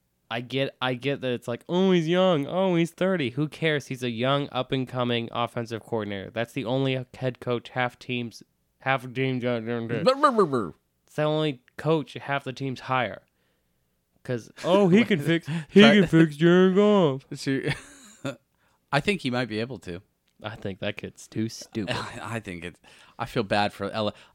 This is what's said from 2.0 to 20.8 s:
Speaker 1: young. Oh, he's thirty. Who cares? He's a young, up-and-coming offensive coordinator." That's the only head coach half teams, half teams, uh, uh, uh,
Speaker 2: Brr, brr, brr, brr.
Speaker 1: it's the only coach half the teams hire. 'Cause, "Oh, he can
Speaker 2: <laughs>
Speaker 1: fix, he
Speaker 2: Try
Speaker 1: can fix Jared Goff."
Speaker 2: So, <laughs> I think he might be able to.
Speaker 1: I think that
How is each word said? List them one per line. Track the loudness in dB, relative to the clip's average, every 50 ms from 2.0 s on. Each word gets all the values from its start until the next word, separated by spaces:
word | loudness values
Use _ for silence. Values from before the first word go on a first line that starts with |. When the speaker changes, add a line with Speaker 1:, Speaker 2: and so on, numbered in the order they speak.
| 4
Speaker 1:
young. | 2 2 4 4 4 2 2 0
Oh, | -2 -2 0 0 2 2
he's | 2 2 0
thirty. | 0 -2 0 0 0 0 -2 -2
Who | -2 -2 -4
cares? | -4 -4 -2 -2 0 0 -2 -4
He's | -6 -8 -6
a | -4 -4
young, | -2 0 0 2 2 0 0 -2
up-and-coming | -4 -6 -4 -2 -2 -4 -4 -4 -4 -2 -2 0 0 -2 -2 -4
offensive | -4 -4 -4 -4 -4 -8 -6 -6 -8 -10 -6
coordinator." | -4 -4 -4 -4 -4 -6 -8 -10 -6
That's | -6 -6 -6 -4 -6
the | -6 -4
only | -2 0 0 0 0 -2 -4 -6 -10 -10
head | -6 -6 -6 -6 -6
coach | -4 -4 -4 -4 -6 -6
half | -4 -4 -4 -4 -6 _
teams, | -8 -6 -6 -6 -6 -8 -10 -16 -20 _ _ _ _ _ _ _
half | -2 0 0 0 -2 -6 -4
teams, | -2 -2 0 -2 -2 -2
uh, | -2
uh, | -2
uh, | -2 -4 -4 -4 -4 -4 -4 -4 0 2
Speaker 2:
Brr, | 2 4
brr, | 4 4 4
brr, | 6 4 2
brr. | 2 2 0 -2 -2 -6 -12 _ _ _ _ _
Speaker 1:
it's | _ -4
the | -2 0
only | 0 0 0 0 -2 -4 -6 _ _ _
coach | -4 0 0 0 0 0 -6 -12 -12
half | -6 -4 -4 -4 -4
the | -6 -8
teams | -6 -6 -6 -6 -6
hire. | -4 -2 0 0 0 -2 -6 -10 -16 _ _ _ _ _ _ _ _ _ _ _ _ _ _ _ _ _ _ _ -8
'Cause, | -6 -6 -6 -6 -12 _ -6 0
"Oh, | 0 2 4 4 6
he | 6 4 4
can | 4 0 0
Speaker 2:
<laughs> |
Speaker 1:
fix, | 0 0 -2 -2 -2 -4 -6 -6 -8 6
he | 8 10
Speaker 2:
Try | 10 10 8
Speaker 1:
can | 6 4
fix | 6 6 6 6 4 2
Jared | 2 4 6 6 6 6 6 4
Goff." | 4 4 4 4 4 4 2 0 -4 -8 _ -14
Speaker 2:
So, | -8 -4 -4 -2 -2 -2 -4 -6 -6 -10 -18 -20 -20 -20 -20 -20 _ -12
<laughs> | -12 -12 -12 _ _ _ _ _ _ _ _ _ _
I | -2 0
think | 0 0 -2 -2
he | -4 -2
might | -2 -2 -4 -4
be | -4 -6
able | -6 -6 -8 -12
to. | -12 -12 -12 -12 -14 _ _ _ _ _ _ _
Speaker 1:
I | -12 -12 -12
think | -8 -10 -10 -8
that | -6